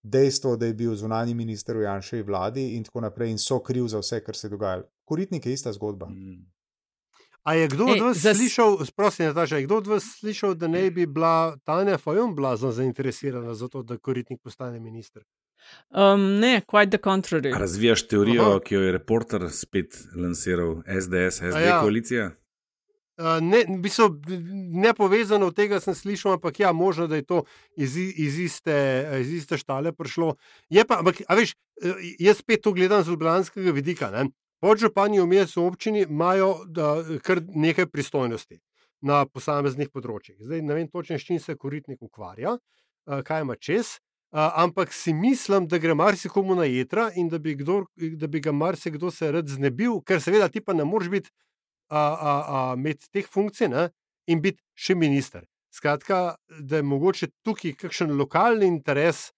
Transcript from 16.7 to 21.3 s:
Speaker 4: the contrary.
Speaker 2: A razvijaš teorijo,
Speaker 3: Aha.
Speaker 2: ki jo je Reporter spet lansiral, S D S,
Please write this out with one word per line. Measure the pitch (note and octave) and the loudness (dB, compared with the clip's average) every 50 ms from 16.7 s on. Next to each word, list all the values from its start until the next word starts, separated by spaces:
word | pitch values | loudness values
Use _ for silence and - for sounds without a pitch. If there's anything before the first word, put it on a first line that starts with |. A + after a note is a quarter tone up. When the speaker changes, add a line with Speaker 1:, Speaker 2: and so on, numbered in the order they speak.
| - G#3 G#3 G3 | 4 4 4 6
Speaker 4:
the | G3+ - | 2 0
contrary. | - G3+ F#3+ G3 F#3 - F3 D#3 C3+ C#3 | 0 0 0 0 0 -2 -2 -2 0 -2
Speaker 2:
A | B2 | -2
razvijaš | - G2 F#2 F2+ G2 A2+ A#2 A2+ G#2+ - | -2 -4 -4 -2 2 4 4 4 4 2
teorijo, | - G#2+ G2+ G2+ A2 A#2+ A#2 A2 | 2 4 4 6 6 6 6 6
Speaker 3:
Aha. | G#2 G2+ F#2+ | 6 6 4
Speaker 2:
ki | - - G2+ | 2 0 0
jo | G2 | 2
je | F#2+ F#2 | 2 2
Reporter | F2+ F#2 - - A2+ - A3+ - A#2 G2+ F2+ | 0 0 0 0 0 0 2 0 -4 -4 -4
spet | E2+ - - - _ - G2 F2+ - - - - - - | -4 -6 -8 -10 _ -2 -4 -4 -4 -12 -20 -20 -14 -8
lansiral, | F2 F2 F2 F2 - - F2+ F2+ F2 F2 E2 D#2+ E2 D#2 | -6 -4 -4 -4 -4 -2 -2 0 0 0 -2 -4 -6 -8
S | - F#2+ F#2+ F#2+ | -4 -4 -4 -2
D | F2+ F#2 F2+ | 0 0 0
S, | F2+ F#2 | 2 0